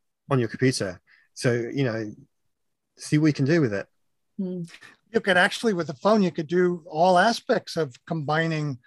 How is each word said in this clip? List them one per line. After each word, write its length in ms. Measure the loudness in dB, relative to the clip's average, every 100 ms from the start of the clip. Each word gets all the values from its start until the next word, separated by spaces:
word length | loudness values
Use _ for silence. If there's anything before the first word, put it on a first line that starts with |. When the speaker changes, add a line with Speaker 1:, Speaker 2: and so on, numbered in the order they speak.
| _ _ -2
Speaker 1:
on 100 | -2
your 80 | -2
computer. 540 | 0 0 0 -6 -8 _ _ _
So, 200 | -4 -2
you 300 | -2 -4 -4
know, 300 | -2 -4 -8 -12 -20 _ _ _ _ _ _ _
see 200 | -2 2
what 100 | 2
you 60 |
can 120 | 2 0
do 160 | 2
with 120 | 0
it. 140 | -2 -8 _ _ _ _ -10
Speaker 2:
Mm. 300 | -8 -8 -12 -16 -20 _ _
Speaker 3:
You 100 | -4
could 160 | 2 2
actually, 360 | 2 0 -2
with 140 | -2 -4
the 60 | -2
phone, 260 | 2 4
you 100 | 2
could 160 | 0 -2
do 360 | 0 0 0 -8
all 300 | 2 4 6
aspects 600 | 4 0 -2 -2 -2 -4
of 180 | -4 -6 -8
combining, 720 | -6 -2 -2 0 -2 -4 -8